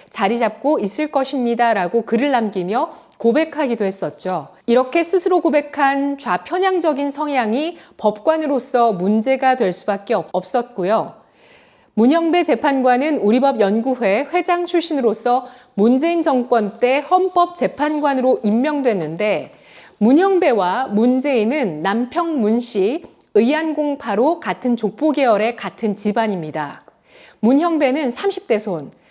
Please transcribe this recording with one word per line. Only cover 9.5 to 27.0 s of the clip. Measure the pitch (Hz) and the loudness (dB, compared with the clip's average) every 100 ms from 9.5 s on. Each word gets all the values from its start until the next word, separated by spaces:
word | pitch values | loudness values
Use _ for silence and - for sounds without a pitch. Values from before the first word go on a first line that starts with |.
| 254 | 0
될 | 196 | 0
수밖에 | 175 - 196 - | -2 -4 -6 -2
없-, | 208 160 | -4 -2
없었고요. | 185 180 254 240 - 180 214 143 - _ _ _ - _ _ _ - | -6 -2 -4 -4 -4 0 0 -2 -10 _ _ _ -20 _ _ _ 2
문형배 | 240 330 330 349 | 4 4 2 2
재판관은 | 339 262 294 269 254 247 302 277 | 2 0 2 2 2 2 2 0
우리법 | 208 247 277 233 | 2 2 2 2
연구회 | 196 220 247 247 214 208 285 | 2 0 0 0 0 0 0
회장 | 359 349 349 349 | -2 0 -2 0
출신으로서 | 349 330 294 240 226 240 254 247 - - | -2 0 0 0 0 0 0 -2 -14 -8
문재인 | - 220 262 330 339 | 2 4 4 2 0
정권 | 320 262 240 240 208 - | 2 0 2 0 0 -2
때 | 247 269 | 0 0
헌법재판관으로 | 285 370 370 370 349 349 214 - 302 302 285 262 254 254 | 2 2 2 2 0 0 -4 -2 -4 0 0 0 2 2
임명됐는데 | 214 220 285 294 262 196 156 165 214 170 131 - - - - - | 2 0 0 0 0 0 -2 -4 -2 -2 -6 -16 -20 -20 -18 0
문형배와 | 208 285 392 370 339 226 180 208 262 | 4 6 4 4 4 2 0 -2 -2
문재인은 | 208 247 254 285 254 214 302 220 151 | 2 2 2 0 0 0 0 -2 -2
남평 | 185 220 247 311 339 302 | -2 -2 -2 -2 -2 0
문시 | 214 233 240 202 190 311 - - - | 0 0 0 0 -2 -2 -10 -20 -2
의안공파로 | 208 226 302 320 302 294 277 240 202 277 233 | 2 2 2 -2 -2 -2 -4 -2 0 2 0
같은 | 214 180 254 233 | -4 -4 -2 -2
족보 | 202 214 311 | -2 -2 0
계열의 | 285 262 - 220 240 | 2 2 2 0 -4
같은 | 196 - 220 202 | -10 -6 -4 -2
집안입니다. | 208 214 220 185 156 156 143 - - _ | -2 0 -2 -4 -6 -6 -8 -12 -20 _